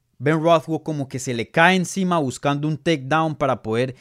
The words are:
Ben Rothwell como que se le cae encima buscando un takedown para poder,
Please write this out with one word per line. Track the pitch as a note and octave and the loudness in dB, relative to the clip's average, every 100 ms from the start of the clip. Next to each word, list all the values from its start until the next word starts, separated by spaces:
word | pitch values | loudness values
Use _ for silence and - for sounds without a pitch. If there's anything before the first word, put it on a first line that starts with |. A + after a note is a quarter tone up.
| _ - | _ -4
Ben | C3+ D#3+ | -2 2
Rothwell | E3 E3 D#3+ D#3+ | 4 2 2 -6
como | D#3+ D3+ C3+ | -4 -6 -6
que | C3 | -8
se | C3 | -6
le | A#2 A2 | -6 -2
cae | E3 E3+ F#3 | 4 4 4
encima | E3+ G3 F3+ E3+ | 0 -2 0 0
buscando | C3+ - C#3+ C#3+ D3+ | -2 -2 -2 -2 -2
un | D3 | -2
takedown | E3+ D#3 C3 D#3 D#3+ C#3+ | -2 -2 0 0 0 -2
para | C#3 A#2 | -2 -2
poder, | A2 A2+ B2+ B2 | -2 -2 -2 -6